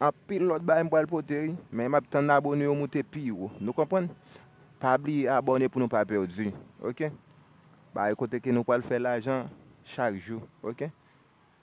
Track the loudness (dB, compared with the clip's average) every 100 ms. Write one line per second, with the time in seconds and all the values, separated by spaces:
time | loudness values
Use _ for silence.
0 | 0 0 -4 -2 0 0 2 2 4 2
1 | 2 0 -2 -4 -4 -6 -8 -4 0 2
2 | 2 2 4 4 4 2 0 0 -2 -4
3 | -4 -6 -6 -6 -6 -6 -4 -2 0 0
4 | -2 -6 -20 -20 -20 -20 -20 -4 2 2
5 | 2 0 2 2 4 4 2 2 0 2
6 | 2 0 0 -2 -4 -6 -12 -10 -8 -6
7 | -6 -8 _ -20 -20 _ _ _ _ -2
8 | -2 0 -2 -4 0 0 2 0 0 -2
9 | 0 -2 -2 -4 -4 -12 -20 -20 -12 -4
10 | -2 -2 -8 -12 -12 _ -10 -8 -8 -10
11 | _ _ _ _ _ _